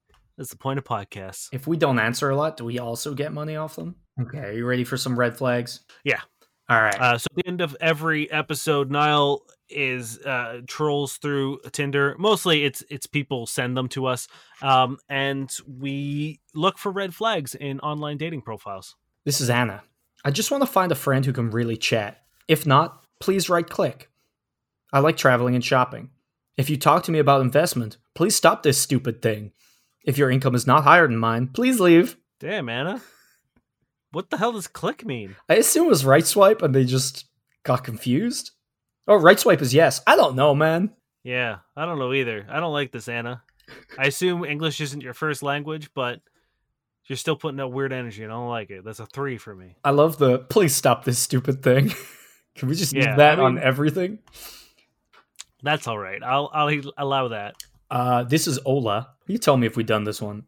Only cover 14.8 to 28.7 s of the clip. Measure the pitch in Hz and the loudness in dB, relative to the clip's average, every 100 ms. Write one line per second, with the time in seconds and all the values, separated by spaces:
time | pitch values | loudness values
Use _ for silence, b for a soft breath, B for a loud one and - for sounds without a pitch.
14.8 | 123 135 _ 139 139 139 135 - - 127 | 2 -2 _ -4 -4 -4 -8 -12 -14 -12
15.8 | 139 139 143 143 151 151 _ 156 175 - | -8 -8 -6 -6 -6 -10 _ -2 -2 -2
16.8 | 208 190 196 165 220 202 139 - 143 135 | -8 -6 -8 -4 -4 -4 -6 -10 -10 -8
17.8 | 151 147 147 147 160 160 117 107 - 98 | -8 -8 -8 -8 -8 -10 -12 -14 -12 -14
18.8 | - _ _ _ - 139 127 120 120 98 | -16 _ _ _ -6 -4 0 0 0 -4
19.8 | - _ _ _ 143 147 220 277 262 - | -16 _ _ _ -6 -4 -2 -2 0 0
20.8 | 185 156 - 135 135 131 117 110 117 110 | 0 -2 0 0 0 -2 -4 -2 -4 -4
21.8 | - 117 104 - _ _ - 160 151 135 | 0 0 -2 -10 _ _ -2 0 4 4
22.8 | 165 - _ _ - 190 180 175 165 - | 4 -4 _ _ -2 -2 2 0 0 -2
23.8 | 170 - - _ _ _ _ _ _ _ | -2 -2 -18 _ _ _ _ _ _ _
24.8 | _ 139 151 160 139 123 123 123 120 131 | _ 2 2 4 4 4 2 0 0 0
25.8 | 127 113 - _ _ _ _ - 139 147 | 0 -4 -18 _ _ _ _ -6 -4 0
26.8 | 151 160 170 160 143 139 131 143 170 - | 4 2 2 0 4 4 4 2 0 -2
27.8 | 110 - _ - 180 - 214 214 151 | -6 -10 _ -2 0 4 4 4 2